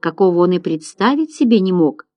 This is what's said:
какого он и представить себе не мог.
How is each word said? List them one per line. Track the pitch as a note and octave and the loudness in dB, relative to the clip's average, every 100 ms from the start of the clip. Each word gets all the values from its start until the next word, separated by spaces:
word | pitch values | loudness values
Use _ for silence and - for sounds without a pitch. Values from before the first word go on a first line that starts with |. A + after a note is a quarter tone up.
какого | E3 D#3+ F#3+ F3 | -8 0 0 2
он | F3+ | 0
и | F3+ | 0
представить | F3+ D#3+ - - G#3 C#4+ D#4+ | -4 -8 -10 -2 -2 0 -4
себе | - B3+ A3 | -2 2 2
не | F#3+ | 2
мог. | F3+ D#3 - - | 0 0 -2 -20